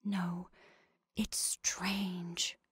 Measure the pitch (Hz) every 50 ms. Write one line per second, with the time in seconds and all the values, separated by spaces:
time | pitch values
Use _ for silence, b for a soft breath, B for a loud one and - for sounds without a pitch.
0 | _ 202 202 196 180 175 175 175 180 - B B B B B B B B B B
1 | B B _ - 220 - - - - - - - _ - - - 180 190 196 196
2 | 202 190 180 180 175 170 170 170 - - - - _ _